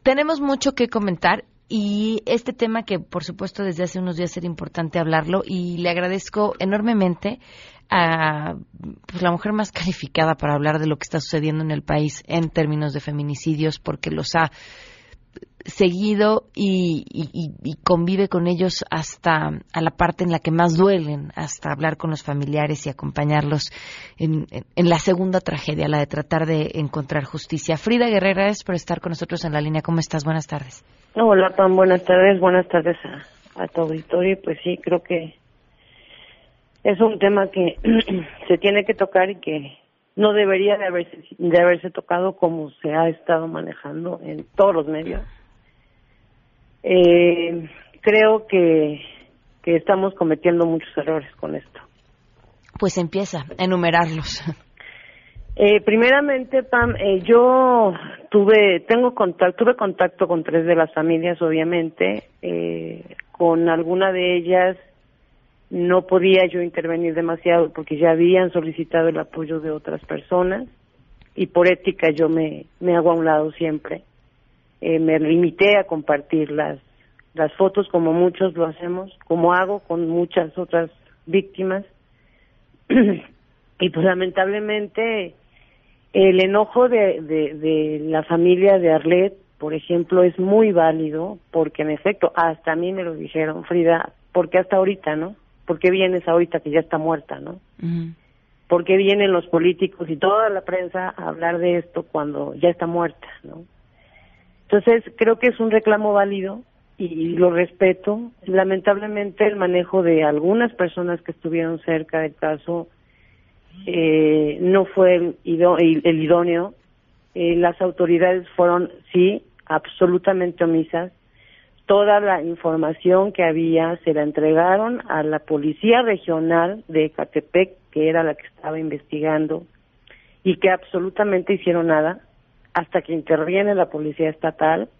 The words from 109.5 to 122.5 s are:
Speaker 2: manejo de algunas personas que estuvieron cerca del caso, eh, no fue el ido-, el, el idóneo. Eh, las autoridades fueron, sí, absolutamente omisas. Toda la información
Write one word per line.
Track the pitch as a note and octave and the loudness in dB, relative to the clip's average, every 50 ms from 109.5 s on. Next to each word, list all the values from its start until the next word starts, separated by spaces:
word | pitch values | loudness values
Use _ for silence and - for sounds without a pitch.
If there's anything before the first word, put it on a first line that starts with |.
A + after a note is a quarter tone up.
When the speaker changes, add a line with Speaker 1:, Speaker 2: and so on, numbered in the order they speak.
| G#3 | 2
Speaker 2:
manejo | G3+ F#3 F3+ F3+ F3+ F3 F3 - F#3+ F3 | 0 -2 0 0 0 -2 0 0 0 2
de | E3+ E3 D#3 D#3 | 4 4 4 2
algunas | D3 D3 D3 D#3 F3+ G#3 A#3 A#3+ A#3 - | 2 0 0 0 0 2 2 0 -2 -2
personas | - F#3 E3 - F#3 F3 F3 F3 E3+ | -4 -4 -4 -4 -6 -6 -6 -6 -8
que | _ - | _ -14
estuvieron | E3 _ - E3 E3 E3 E3 E3 E3 D#3 | -16 _ -8 -4 -4 -2 -2 -4 -6 -6
cerca | - E3 E3 D#3+ D#3 - - D#3+ | -4 -4 -4 -4 -4 -4 -4 -4
del | D#3+ D3+ D3 | -4 -4 -6
caso, | _ - D#3 D#3 C#3+ _ - E3+ E3+ E3 _ _ _ _ _ _ _ _ _ _ _ _ _ _ _ _ _ E3 F#3 G3 | _ -4 -4 -4 -6 _ -8 -8 -8 -8 _ _ _ _ _ _ _ _ _ _ _ _ _ _ _ _ _ -20 -14 -10
eh, | F#3 F3 E3+ E3 D#3+ D#3 D#3 D#3 D3+ D3+ D#3 D3+ D3 D3 - | -6 -2 0 2 2 4 4 4 4 4 2 2 -2 -2 -2
no | F3+ F3+ F#3+ G3 F#3 | 0 2 4 2 2
fue | F#3 - G3 F#3 F3+ F3+ | 0 2 4 6 6 6
el | F3 F3 E3+ - _ _ | 4 2 -2 -6 _ _
ido-, | F3+ E3+ D#3+ F3 F3 F3 | -4 0 2 4 4 4
el, | D#3 F3 E3 D#3+ D3+ C#3+ | 6 4 4 4 4 2
el | F3 E3 D#3 | 2 0 2
idóneo. | D#3 D3+ F3 F3 F3 F3 E3+ E3+ F3+ G#3 - _ _ _ _ _ _ _ _ _ _ _ _ | 2 4 4 4 4 2 0 -2 -2 -6 -12 _ _ _ _ _ _ _ _ _ _ _ _
Eh, | F3+ E3+ E3+ E3+ | -2 0 0 2
las | E3+ F3 E3+ F3 - | 2 2 2 2 0
autoridades | F#3+ F3+ E3 - F3+ E3 E3+ E3 F3+ F3+ F#3 F#3 F3 - - | -4 -4 0 0 0 2 4 2 4 2 2 -2 -4 -6 0
fueron, | - F3 F3 F3 F3+ F3+ - - - _ _ | 2 2 2 2 0 -2 -4 -8 -20 _ _
sí, | - F3+ F3+ F#3+ G#3 - _ _ _ - _ | 2 4 4 4 2 -2 _ _ _ -20 _
absolutamente | - D#3 D#3 - - - - F#3+ F3+ F3+ F3+ F#3 G3 F#3+ F#3 F3+ F3+ E3+ - F3 | -4 -4 -4 -4 -8 0 0 2 2 2 2 0 0 0 0 -2 -4 -2 -2 0
omisas. | E3 E3 D#3+ D#3 D#3+ - E3 F3 F#3 _ _ _ _ _ _ _ _ _ _ _ _ _ _ _ | 2 2 0 0 -2 -4 -6 -6 -6 _ _ _ _ _ _ _ _ _ _ _ _ _ _ _
Toda | - G3+ G3+ G#3 G#3 G3+ G#3 | 2 4 4 6 6 4 4
la | G#3 G3+ F#3 E3 D3+ | 4 2 0 -2 -2
información | E3+ | -6